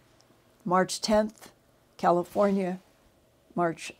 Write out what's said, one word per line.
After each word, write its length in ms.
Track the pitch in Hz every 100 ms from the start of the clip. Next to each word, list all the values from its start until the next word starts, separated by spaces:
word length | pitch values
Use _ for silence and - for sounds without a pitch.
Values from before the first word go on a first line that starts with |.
| _ _ _ _ _ _
March 360 | - 185 185 -
tenth, 500 | - 214 214 - - _ _ _ _ -
California. 840 | 180 175 170 208 202 196 180 185 _ _ _ _ _ _ _ 170
March 360 | 170 160 -